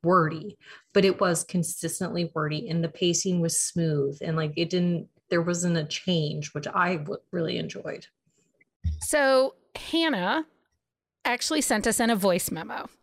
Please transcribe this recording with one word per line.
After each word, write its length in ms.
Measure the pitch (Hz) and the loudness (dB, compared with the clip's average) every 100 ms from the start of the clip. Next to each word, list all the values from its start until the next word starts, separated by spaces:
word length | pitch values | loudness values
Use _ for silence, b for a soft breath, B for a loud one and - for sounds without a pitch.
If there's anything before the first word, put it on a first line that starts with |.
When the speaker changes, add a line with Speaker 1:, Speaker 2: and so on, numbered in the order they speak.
Speaker 1:
wordy, 560 | 165 180 156 160 208 - B B B | 6 4 4 0 -10 -16 B B B
but 100 | - | 4
it 160 | 196 190 | 4 4
was 260 | 190 170 | 2 2
consistently 840 | - 180 165 - 165 - 180 175 165 | 0 -2 -2 -4 -6 -4 -4 -2 -4
wordy, 340 | - 156 151 - | -2 -2 -4 -2
and 160 | 170 | -2
the 60 | 165 | -2
pacing 500 | - 180 170 190 180 | 0 0 2 0 0
was 180 | 165 - | 0 0
smooth, 600 | - - 165 147 139 143 | -2 0 0 2 0 -2
and, 160 | - 160 | -4 -2
like, 160 | 156 | -2
it 140 | 151 170 | -2 -2
didn't, 400 | 180 175 170 - _ _ | 0 2 0 -4 _ _
there 100 | 175 | -2
wasn't 380 | 170 175 175 170 | 0 0 0 0
a 60 | 151 | -2
change, 680 | - - 175 151 151 147 | -6 0 0 0 -4 -8
which 140 | 147 147 | -8 -6
I 300 | - 175 180 | -2 0 0
w-, 200 | 147 135 _ | -4 -10 _
really 260 | 180 160 - | -4 -4 -4
enjoyed. 500 | 160 - - - - _ _ _ _ _ _ _ - - | -6 -8 -10 -12 -14 _ _ _ _ _ _ _ -6 -4
Speaker 2:
So 540 | - 302 277 262 262 - _ | -2 2 4 4 4 -2 _
Hannah 720 | - - 320 330 240 180 269 320 _ _ _ _ _ _ _ | -16 -4 0 2 0 0 -2 -4 _ _ _ _ _ _ _
actually 380 | - 240 - 311 | -4 -2 0 0
sent 240 | 269 220 220 | 2 2 2
us 140 | 214 | 2
in 100 | 233 | 2
a 60 | 226 | 4
voice 340 | 190 180 - | 4 2 0
memo. 400 | 165 165 - - _ | -6 -8 -12 -12 _